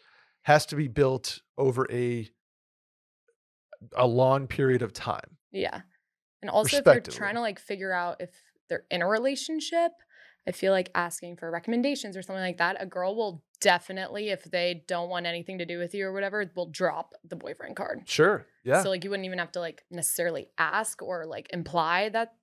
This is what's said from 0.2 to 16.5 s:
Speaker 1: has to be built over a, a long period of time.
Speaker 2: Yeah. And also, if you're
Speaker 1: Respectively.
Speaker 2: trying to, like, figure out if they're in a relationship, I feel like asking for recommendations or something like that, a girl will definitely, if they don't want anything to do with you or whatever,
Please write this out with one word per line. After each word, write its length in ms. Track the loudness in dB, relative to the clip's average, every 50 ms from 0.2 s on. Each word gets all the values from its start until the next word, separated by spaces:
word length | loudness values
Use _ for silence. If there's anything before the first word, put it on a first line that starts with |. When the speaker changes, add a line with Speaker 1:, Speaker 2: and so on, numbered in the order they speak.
| _ _ _ _ 4
Speaker 1:
has 200 | 6 6 6 6
to 100 | 2 -2
be 120 | -2 -2 0
built 540 | 2 4 4 4 2 0 -4 -6 -8 -10 _ _ _ 0
over 280 | 2 2 2 2 0 0
a, 380 | 0 -2 0 0 -2 -4 -6 -10 _ _ _ _ _ _ _ _ _ _ _ _ _ _ _ _ _ _ _ _ _ _ _ _ _ _ _ _ -20 -20 -18 -4 0
a 120 | 2 4
long 400 | 4 6 6 6 6 4 2 0
period 340 | -2 -2 2 4 4 4 4
of 140 | 2 -2 -6
time. 420 | -6 -4 -4 -4 -4 -6 -14 -20 _ _ _
Speaker 2:
Yeah. 320 | -6 -4 -4 -4 -4 -8 -14 _ _ _ _ _ _ _ _ _ _ _
And 100 | -6 0
also, 160 | 2 2 2 4 2 6
if 60 | 8
you're 100 | 8 8
Speaker 1:
Respectively. 240 | 8 6 -4 -6 -6
Speaker 2:
trying 160 | -4 -4 -2
to, 40 | -2
like, 200 | -4 -4 -4 -8
figure 320 | -10 -10 -8 -6 -4 -4
out 240 | -2 -2 -2 -4 -6 -8
if 100 | -10 -14 -14 _ _ _ _ _ _ -8
they're 160 | -8 -8 -6 -4
in 100 | -2 0
a 60 | 0
relationship, 840 | 2 2 2 0 0 -2 -2 -4 -6 -6 -6 -4 -2 0 2 2 0 -2 _ _ _ _ -20 -20 -20 _ _ -8
I 60 | -8
feel 220 | -4 0 2 2
like 180 | 2 2 0 0
asking 440 | -2 -2 -2 -2 -6 -10 -12 -12 -12
for 120 | -10 -8 -6
recommendations 640 | -6 -6 -4 -2 0 2 2 0 0 -2 -6 -8 -10
or 60 | -10
something 200 | -10 -8 -6 -4
like 140 | -4 -4 -2
that, 200 | 0 0 0 -2 -4
a 60 | -8
girl 280 | -8 -6 -4 -4 -2 -2
will 300 | -2 -2 -4 -4 -8 -14 _ _ 2
definitely, 720 | 4 6 6 4 2 -4 -8 -8 -8 -6 -6 -6 -4 -4
if 120 | -4 -6
they 400 | -6 -4 -2 0 0 0 -2 -4 -4 -4
don't 200 | -4 -4 -4 -4
want 160 | -4 -4 -4
anything 320 | -4 -4 -6 -6 -8 -8 -8
to 60 | -6
do 140 | -6 -6 -6
with 160 | -6 -6 -4
you 100 | -4 -4
or 80 | -4
whatever, 380 | -2 -2 -2 -2 -2 -2 -4 -4